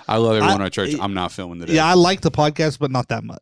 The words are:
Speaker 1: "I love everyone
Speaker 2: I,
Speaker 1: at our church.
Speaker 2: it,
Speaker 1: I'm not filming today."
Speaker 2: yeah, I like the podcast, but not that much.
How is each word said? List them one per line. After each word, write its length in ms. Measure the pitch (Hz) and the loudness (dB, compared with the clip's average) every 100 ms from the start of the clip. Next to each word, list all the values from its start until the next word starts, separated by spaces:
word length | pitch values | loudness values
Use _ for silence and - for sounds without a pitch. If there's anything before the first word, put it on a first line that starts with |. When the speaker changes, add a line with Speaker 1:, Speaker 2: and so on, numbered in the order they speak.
| - | -4
Speaker 1:
"I 80 | 113 | 0
love 160 | 113 | 2
everyone 180 | 110 104 | 4 4
Speaker 2:
I, 40 | |
Speaker 1:
at 60 | 98 | 2
our 60 | 95 | -2
church. 260 | - 95 | -2 -2
Speaker 2:
it, 60 | 147 | -2
Speaker 1:
I'm 140 | 101 | -4
not 160 | 95 87 | -4 -6
filming 300 | - 90 85 | -6 -12 -10
today." 140 | 85 | -2
Speaker 2:
yeah, 120 | 156 160 | 2 4
I 80 | |
like 280 | 180 175 196 | 4 4 2
the 80 | 160 | -2
podcast, 480 | - 151 147 156 - | 0 0 0 -2 -2
but 100 | 143 | -2
not 160 | 131 - | -2 -4
that 120 | 117 | -6
much. 160 | 110 - | -8 -16